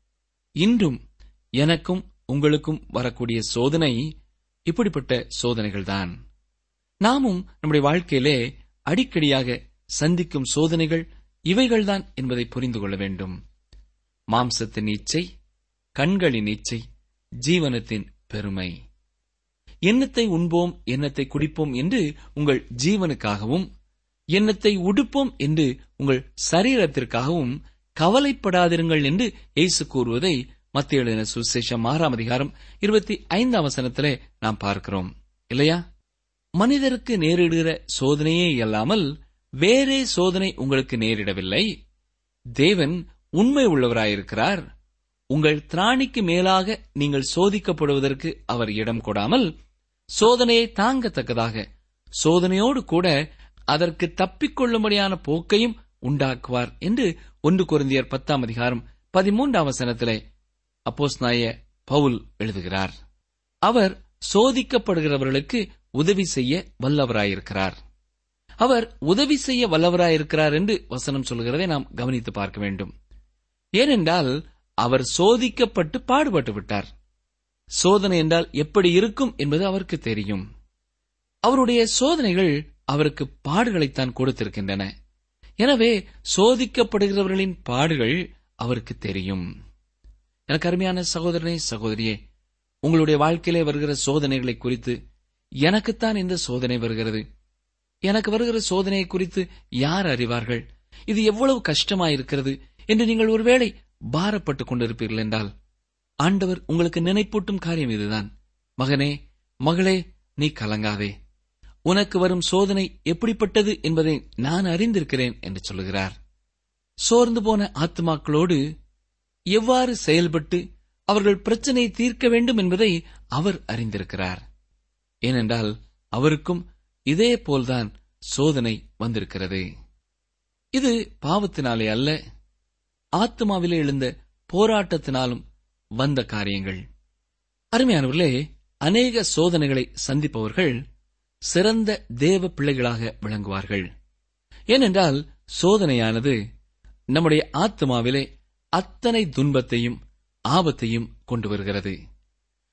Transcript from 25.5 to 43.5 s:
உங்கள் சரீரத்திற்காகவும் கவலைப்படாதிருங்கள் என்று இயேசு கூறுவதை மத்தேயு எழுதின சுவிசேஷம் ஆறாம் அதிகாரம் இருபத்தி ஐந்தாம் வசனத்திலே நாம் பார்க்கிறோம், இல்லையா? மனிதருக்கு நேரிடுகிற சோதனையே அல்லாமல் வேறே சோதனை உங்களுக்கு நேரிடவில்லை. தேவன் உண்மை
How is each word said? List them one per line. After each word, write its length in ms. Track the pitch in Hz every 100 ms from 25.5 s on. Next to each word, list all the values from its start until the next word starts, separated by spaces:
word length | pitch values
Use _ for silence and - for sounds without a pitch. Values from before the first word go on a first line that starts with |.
| 156 139 127 - -
உங்கள் 360 | 139 127 - - -
சரீரத்திற்காகவும் 1040 | 165 240 262 165 139 120 117 131 170 123 143 - _ _ -
கவலைப்படாதிருங்கள் 1040 | 165 240 285 262 196 180 175 170 165 156
என்று 220 | 139 180 240 - -
இயேசு 320 | - 175 - 147
கூறுவதை 480 | 135 120 120 185 135 123 - _
மத்தேயு 260 | 135 139 139
எழுதின 260 | 120 110
சுவிசேஷம் 640 | 107 120 117 123 113 120 113
ஆறாம் 260 | 151 156
அதிகாரம் 420 | 117 117 127 139 - - -
இருபத்தி 360 | 208 214 214 208 -
ஐந்தாம் 360 | 185 254 226
வசனத்திலே 560 | 147 135 127 123 147 123 - -
நாம் 180 | 113 107
பார்க்கிறோம், 600 | 101 98 - 95 90 - _ _ -
இல்லையா? 300 | 123 147 175 170 - _ _ _ _ _
மனிதருக்கு 640 | 165 226 285 269 254 - 214
நேரிடுகிற 680 | 156 175 170 165 160 156 -
சோதனையே 720 | - 131 147 156 165 175 131
அல்லாமல் 440 | 110 107 117 214 143 147 - _ _
வேறே 540 | 127 175 254 269 269
சோதனை 480 | 247 - 185 185 190 -
உங்களுக்கு 400 | 135 135 131 120
நேரிடவில்லை. 680 | 110 107 101 95 92 110 214 - - _ _ _ _ _ 120
தேவன் 560 | 117 151 196 143 175 160 - _
உண்மை 340 | 156 233